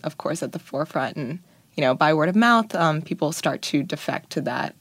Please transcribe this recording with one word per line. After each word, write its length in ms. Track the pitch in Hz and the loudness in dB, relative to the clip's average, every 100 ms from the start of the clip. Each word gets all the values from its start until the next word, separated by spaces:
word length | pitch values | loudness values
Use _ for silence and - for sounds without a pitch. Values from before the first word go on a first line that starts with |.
of 140 | - - | -10 -8
course, 260 | - 160 | -6 -4
at 80 | 123 | -6
the 80 | 170 | -8
forefront. 560 | - 139 151 156 131 151 | -8 -6 -4 -2 -4 -4
And, 240 | 127 175 - _ _ - | -6 -8 -12 _ _ 0
you 60 | |
know, 140 | 135 127 | 2 4
by 180 | 151 | 4
word 140 | 156 160 | 4 4
of 80 | 196 | 4
mouth, 400 | 233 233 220 180 | 6 4 2 0
um, 260 | 165 156 | 2 0
people 300 | 151 - 151 | -4 -4 -2
start 300 | - 151 - | -2 -2 -4
to 200 | - 147 | -2 -2
defect 480 | - 151 - - - | -2 -6 -6 -6 -6
to 100 | - | -6
that 340 | 120 123 - - | -4 -4 -6 -10